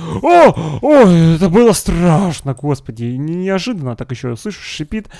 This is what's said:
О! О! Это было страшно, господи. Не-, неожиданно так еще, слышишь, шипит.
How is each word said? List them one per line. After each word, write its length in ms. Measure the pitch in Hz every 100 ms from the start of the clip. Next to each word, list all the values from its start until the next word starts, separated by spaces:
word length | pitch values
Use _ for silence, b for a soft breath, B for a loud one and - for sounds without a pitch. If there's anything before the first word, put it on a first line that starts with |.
| 165 B
О! 560 | 285 349 277 - 160 143
О! 240 | 262 294 202
Это 420 | 170 165 160 185
было 240 | 190 233
страшно, 840 | 180 - 170 175 151 175 147 135
господи. 500 | 131 147 139 - 113
Не-, 300 | 120 127 151
неожиданно 640 | 175 185 190 208 208 131 117
так 140 | -
еще, 260 | 123 127 117
слышишь, 260 | 214 190
шипит. 460 | - - 151 214 208